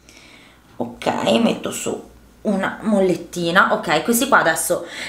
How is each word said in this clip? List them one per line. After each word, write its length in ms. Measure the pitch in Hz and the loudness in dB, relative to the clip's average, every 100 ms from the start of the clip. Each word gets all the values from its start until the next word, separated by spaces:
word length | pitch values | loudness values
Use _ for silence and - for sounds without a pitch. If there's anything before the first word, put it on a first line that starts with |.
| - - - - - - - - | -20 -20 -20 -20 -20 -20 -14 -10
ok, 300 | - - - - - 220 | -10 -6 -4 -2 2 2
metto 300 | - - - | 2 0 -6
su 380 | - - - - - - - | -8 -6 -8 -10 -20 -20 -8
una 380 | - 190 190 - | -2 -2 -2 -4
mollettina, 880 | 220 202 190 170 - 180 170 175 220 | 0 2 2 0 -4 -6 0 2 4
ok, 320 | 214 - 156 | 2 0 0
questi 240 | 196 233 262 | 2 0 4
qua 120 | 196 | 4
adesso 460 | 165 160 - 175 - - | 4 0 -2 -4 -4 -12